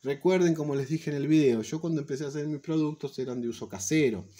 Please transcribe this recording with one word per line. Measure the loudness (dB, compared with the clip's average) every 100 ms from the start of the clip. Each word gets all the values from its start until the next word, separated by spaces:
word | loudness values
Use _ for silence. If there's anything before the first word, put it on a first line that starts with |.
recuerden, | -4 0 2 4 4
como | 2 0
les | -2 -2
dije | -4 -2
en | -4
el | 4
video, | 6 6 4
yo | -2 -4
cuando | -2 -2
empecé | -2 -6
a | -4
hacer | -6
mis | -6 -6
productos | -2 0 0 -4 -10 -6
eran | -6 -4
de | -6
uso | -6 -10
casero, | -8 -2 2 2 0 -10